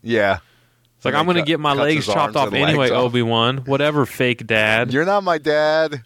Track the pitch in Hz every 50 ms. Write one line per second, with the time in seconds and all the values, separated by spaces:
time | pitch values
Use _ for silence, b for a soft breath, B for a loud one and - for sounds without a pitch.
0 | - 113 117 110 101 98 95 85 b b b b b b b b b b _ _
1 | - 135 131 147 160 180 180 170 151 147 165 147 151 147 143 143 143 147 160 151
2 | - - 101 104 - 120 110 147 135 107 101 127 143 156 156 147 135 123 123 123
3 | 127 123 117 123 117 113 117 113 117 120 131 135 127 135 139 135 143 151 147 147
4 | 131 - - - 127 123 120 - 120 107 113 110 107 110 110 113 123 123 123 139
5 | 165 185 202 202 196 180 170 156 139 156 151 151 151 151 156 160 160 156 147 131
6 | 117